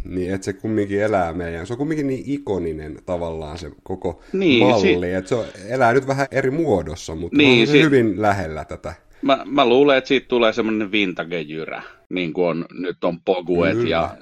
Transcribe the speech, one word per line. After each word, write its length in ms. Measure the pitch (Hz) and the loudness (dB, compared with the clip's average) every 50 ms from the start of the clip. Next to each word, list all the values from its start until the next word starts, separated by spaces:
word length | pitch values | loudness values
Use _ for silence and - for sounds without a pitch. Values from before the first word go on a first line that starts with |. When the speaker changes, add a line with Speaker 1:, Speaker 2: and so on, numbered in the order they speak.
| - | -8
Speaker 1:
niin 300 | - 87 92 90 90 95 | -6 -6 -4 -4 -4 -4
et 80 | 95 | -4
se 100 | - 104 | -6 -8
kumminkin 500 | 95 - - 110 110 104 101 98 101 101 | -8 -6 -6 -4 -2 -2 -2 -2 -2 -2
elää 300 | 104 107 104 95 85 82 | 0 0 0 0 0 -2
meidän. 340 | 82 90 87 85 82 82 82 | -4 -6 -6 -6 -8 -10 -8
Se 60 | 98 | -10
on 60 | 120 127 | -6 -6
kumminkin 280 | 143 156 156 151 143 | -4 -4 -4 -4 -4
niin 160 | 135 131 117 - | -4 -4 -6 -6
ikoninen 720 | 123 143 143 - 107 98 87 85 82 78 78 76 76 73 - - | -6 -8 -6 -4 -4 -4 -4 -4 -4 -6 -8 -10 -12 -14 -12 -8
tavallaan 520 | - 90 85 85 82 80 80 78 73 76 - | -6 -6 -4 -4 -6 -6 -8 -10 -10 -12 -12
se 120 | 82 73 - - | -12 -14 -16 -18
koko 400 | _ - 92 - - 90 85 - - - | _ -10 -10 -6 -6 -6 -8 -8 -10 -6
Speaker 2:
Niin, 340 | - 190 196 156 131 117 123 | -4 0 2 4 4 6 6
Speaker 1:
malli, 140 | 127 123 107 95 95 90 87 90 | 4 4 4 4 4 2 2 0
Speaker 2:
si- 60 | 90 92 | -2 -2
Speaker 1:
et 120 | 92 92 | -4 -2
se 80 | - 135 | -2 -4
on, 100 | 117 98 - - - 92 107 | -4 -4 -8 -12 -14 -10 -6
elää 240 | 123 131 123 113 | 0 2 2 4
nyt 140 | 120 135 127 | 4 2 2
vähän 200 | 135 135 139 139 - | 0 -2 -2 -2 -2
eri 200 | - 135 135 131 | -2 -2 -2 0
muodossa, 640 | 135 160 165 143 104 87 78 76 76 - - - 82 | -2 -2 0 0 0 0 0 -4 -10 -12 -12 -10 -10
mutta 220 | 80 85 87 120 | -10 -8 0 2
Speaker 2:
Niin, 240 | 143 147 135 123 117 | 6 6 8 8 6
Speaker 1:
on 60 | 113 | 6
se 60 | 139 | 6
Speaker 2:
si- 100 | 147 139 | 6 6
Speaker 1:
hyvin 400 | 160 151 139 127 113 110 90 95 | 6 6 6 4 4 2 0 2
lähellä 420 | 107 104 98 101 87 80 80 76 76 | 2 2 2 0 -2 -6 -8 -10 -10
tätä. 300 | - 87 - - 82 80 - _ _ - - | -12 -14 -12 -10 -12 -12 -12 _ _ -16 -4
Speaker 2:
Mä, 200 | - 139 135 - - | 0 0 0 0 0
mä 220 | 101 135 143 135 | -2 2 2 4
luulen, 320 | 117 120 131 143 147 135 131 | 6 6 6 6 6 4 2
että 100 | 127 - | 2 2
siitä 200 | 139 120 - - | 0 0 0 0
tulee 240 | 127 120 117 110 | 2 4 4 2
semmonen 400 | 107 117 107 110 110 107 107 95 | 2 2 -2 -2 -2 -2 -2 -2
vintage-jyrä, 880 | 101 107 101 92 82 - 82 82 87 85 78 73 78 80 78 - - - - - - _ _ _ | 0 0 0 0 -2 -6 -8 -6 -6 -8 -6 -8 -10 -10 -10 -10 -10 -12 -14 -18 -20 _ _ _
niin 240 | 90 90 90 80 | -6 -4 -4 -2
kuin 140 | 73 90 87 | -2 0 0
on, 200 | 85 80 82 82 - | 0 0 -2 -6 -8
nyt 320 | - 82 90 90 85 - - | -10 -8 -8 -8 -6 -4 -4
on 160 | 90 87 85 | -4 -4 -2
Poguet 520 | _ 104 92 90 85 87 90 85 85 82 104 | _ -2 -2 -2 0 -2 0 2 2 2 0
Speaker 1:
Kyllä. 120 | 117 120 80 | 0 -2 0
Speaker 2:
ja, 260 | 82 82 80 82 - - | 0 0 -2 -2 -6 -12